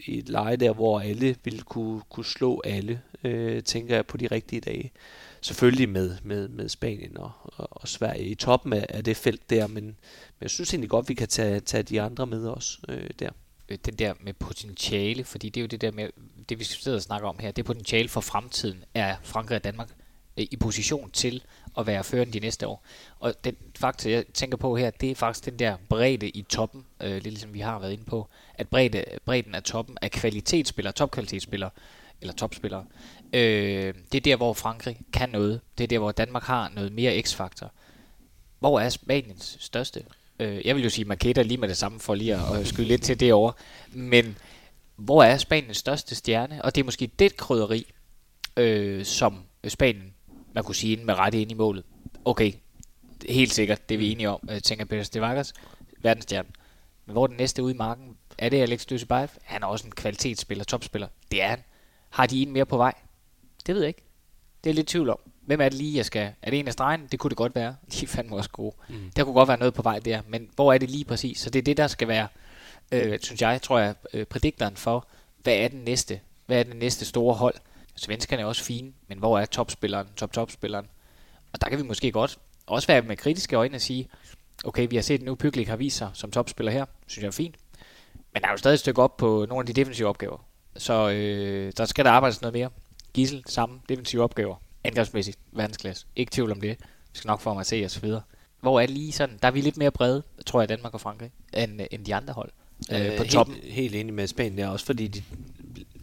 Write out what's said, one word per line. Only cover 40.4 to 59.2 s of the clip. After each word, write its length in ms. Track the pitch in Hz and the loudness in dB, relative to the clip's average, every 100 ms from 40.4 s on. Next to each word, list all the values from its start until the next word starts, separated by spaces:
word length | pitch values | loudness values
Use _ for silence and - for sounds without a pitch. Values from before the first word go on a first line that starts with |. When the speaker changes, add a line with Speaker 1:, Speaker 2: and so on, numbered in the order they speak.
| 110 101 - | -6 -2 0
Speaker 2:
jeg 100 | 139 | 2
vil 80 | |
jo 60 | 117 | 2
sige 160 | 113 104 | 0 -2
Makeda 360 | 98 120 127 | 0 2 4
lige 160 | 113 123 | 4 2
med 100 | 107 | -2
det 100 | 90 | -2
samme, 220 | 101 92 | -4 -4
for 160 | - 101 | -2 0
lige 200 | 110 98 | 0 0
at, 200 | 82 104 | 0 0
at 80 | 101 | -2
skyde 200 | - 113 | -2 2
lidt 140 | 123 | 2
til 180 | - 120 | 2 4
det 140 | 123 | 8
over. 180 | 107 113 120 - - - | 8 6 0 -14 -20 -16
Men 460 | 127 123 120 113 101 - - - - _ - | -8 4 6 6 -2 -16 -20 -20 -20 _ -10
hvor 280 | 104 151 | 4 10
er 140 | 117 135 | 10 10
Spaniens 400 | - 156 123 104 | 4 2 0 -4
største 380 | - 139 - - | -2 -4 -4 -6
stjerne? 500 | - 113 127 156 - | 0 0 0 -2 0
Og 100 | 143 | 2
det 60 | |
er 40 | 131 | 0
måske 240 | - 123 - | -2 -4 4
det 180 | 196 - | 4 4
krydderi, 560 | - 120 104 113 110 - - - _ _ - - | 0 2 2 0 -4 -18 -20 -20 _ _ -6 2
øh, 480 | 117 107 101 98 98 | 4 4 0 -2 -4
som 380 | - 120 95 90 _ - | 2 2 0 -16 _ -8
Spanien, 460 | - 135 104 95 - - - - | 2 2 2 -8 -20 -20 -20 -8
man 100 | 117 | -6
kunne 120 | - 98 | -4 -2
sige, 220 | 110 110 | 0 0
med 160 | 117 | 2
rette 280 | 92 98 113 | 4 4 4
ind 100 | 107 | 0
i 20 | |
målet. 300 | 110 110 98 - - - - 123 | 2 2 0 -8 -18 -18 -4 0
Okay, 280 | 120 107 98 - - - _ - - - | 4 2 0 -16 -20 -20 _ -20 -16 -2
helt 240 | 127 123 | 4 4
sikkert, 360 | 110 104 104 - | 4 2 0 0
det 60 | 107 | 0
er 40 | |
vi 120 | 107 | 0
enige 180 | 113 104 | 0 -2
om, 200 | 98 - | -4 -6
øh, 100 | 104 | -4
tænker 240 | - 110 107 | -2 -2 -4
Pérez 240 | 107 101 | -4 -4
de 80 | 113 | -2
Vargas, 320 | 110 135 139 - - - - - | -2 -2 -4 -10 -20 -20 -20 -2
verdensstjerne. 480 | 113 113 - 98 92 - - - - _ - | 2 2 0 -6 -6 -12 -20 -20 -20 _ -4
Men 80 | |
hvor 100 | 107 | 2
er 40 | 131 | 2
den 100 | 123 | 2
næste 260 | 127 - | -2 0
ude 100 | 127 | -2
i 40 | 127 | -2
marken? 400 | 110 117 131 113 - - | -4 -6 -12 -20 -18 -4
Er 120 | 117 | 2
det 120 | 135 | 2
Alex 240 | 120 120 - | 2 0 -4
Dujsjebaev? 420 | 127 120 123 | -6 0 0